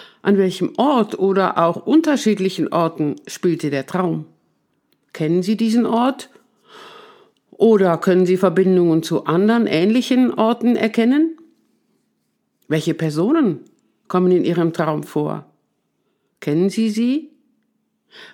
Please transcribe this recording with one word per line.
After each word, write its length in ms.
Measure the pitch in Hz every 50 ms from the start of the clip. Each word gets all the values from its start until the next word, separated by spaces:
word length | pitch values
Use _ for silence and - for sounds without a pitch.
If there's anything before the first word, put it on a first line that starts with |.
| - - _ _
an 160 | - 196 208 196
welchem 360 | 190 185 185 - 185 - -
Ort 420 | - 240 294 285 240 208 214 - -
oder 400 | 185 196 185 196 190 180 - -
auch 280 | 170 165 165 - -
unterschiedlichen 840 | - 269 320 330 302 285 233 - 220 208 208 185 190 190 - 156 -
Orten 480 | - 170 170 165 165 - 151 147 - - -
spielte 440 | - - - - 180 160 151 - 147
der 140 | 139 135 135
Traum? 420 | - - 185 185 170 160 156 151 - _ _ _ _ _ _ _ _ _ _ _ _ _ _ _ _
Kennen 300 | - - 156 156 170 180
Sie 140 | 175 196 220
diesen 300 | 202 233 220 220 240 226
Ort? 440 | - 226 233 247 269 269 - - - _ _ _ _ _ _ _ _ - - - - - - - - - _ _ _ _ _ _ _
Oder 480 | - - 202 226 220 202 190 180 165 165
können 280 | - 196 180 185 185
Sie 100 | 175 185
Verbindungen 680 | 180 196 185 165 190 190 190 185 180 175 170 160 165
zu 220 | 160 - 165 - -
anderen 420 | - 156 180 202 214 233 240 220
ähnlichen 680 | - - 156 180 208 226 254 240 - 254 254 254 233 -
Orten 420 | - 220 226 240 233 233 247 233
erkennen? 600 | - - 220 - 233 226 240 269 294 320 330 320 - - _ _ _ _ _ _ _ _ _ _ _ _ _ _ _ _ _ _ _ _ _ _ _ _ -
Welche 260 | 151 156 151 170 160
Personen 640 | - 160 156 147 156 180 233 320 330 277 196 - - - - _ _ _ _ _ _ _
kommen 240 | _ - 180 180 180
in 140 | 185 175 -
Ihrem 280 | - 170 170 165 165
Traum 300 | 160 - 160 160 151 147
vor? 440 | 147 - - 151 151 151 - 151 - _ _ _ _ _ _ _ _ _ _ _ _ _ _ _ _ _ _ _
Kennen 320 | - 147 147 165 185 196
Sie 200 | 185 226 226 220
sie? 380 | 208 220 233 247 269 311 320 - _ _ _ _ _ _ _ _ _ _ _ _ _ _ _ _ _ - - -